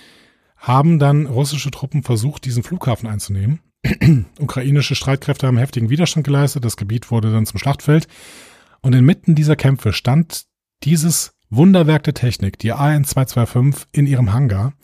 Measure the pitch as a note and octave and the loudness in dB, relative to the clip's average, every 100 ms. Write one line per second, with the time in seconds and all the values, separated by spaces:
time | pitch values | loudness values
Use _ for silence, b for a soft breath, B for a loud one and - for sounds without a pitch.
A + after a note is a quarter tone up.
0 | B B B B B B - B2+ D#3 E3 | B B B B B B -2 2 4 4
1 | C#3+ C#3+ D3+ A#2+ C#3+ C#3+ C#3 - C3+ D3+ | 4 2 0 -2 -2 -4 -8 -8 -6 -6
2 | - A#2 B2 - C3 A#2+ - F3+ - A2+ | -2 -2 -2 -6 -6 -6 -6 -6 -4 -4
3 | A2+ G#2 - G2 G#2 D#3 _ _ - - | -6 -8 -6 -4 -2 -4 _ _ -4 2
4 | - C#3+ F#2 - C#3+ - B2+ C#3+ C3 C3+ | 4 4 0 -8 -8 -4 -2 0 0 -4
5 | - C3+ - C#3 C3 B2 C3 - A2+ D3 | -2 -4 -2 -2 0 0 0 -2 -2 0
6 | E3+ D#3+ C3+ C#3 C#3+ C3+ A#2 - G2+ A#2 | -2 -2 -2 0 0 -2 -6 -6 -6 -6
7 | - A#2 A2 A2 A2 G2+ C#3 C#3 - D#3 | -4 -2 0 0 -2 -4 -4 -4 0 0
8 | - B B B B B B B C3 B2+ | 0 B B B B B B B 2 4
9 | B2+ G3 - D#3 D3+ D3+ - C3+ A2 F#2 | 6 4 2 2 2 2 0 0 -2 -4
10 | - C#3 E3 - - _ _ _ C#3+ E3 | 0 0 0 -6 -16 _ _ _ -2 0
11 | E3 - - _ - G#2+ F3+ F#3+ D#3 D#3 | 0 -2 -6 _ -4 4 6 6 4 2
12 | D#3 - B2 - G2 - A2 A#2 C#3+ D3+ | 0 -2 -2 -2 -4 -4 -6 -2 0 0
13 | C#3 - B2+ - A#2 B2 C3+ C#3 - - | 0 -2 -2 0 0 2 0 0 -4 -2
14 | C#3+ C3 A2+ A2 C#3 G2 B2 - | 0 2 0 0 0 0 -4 -6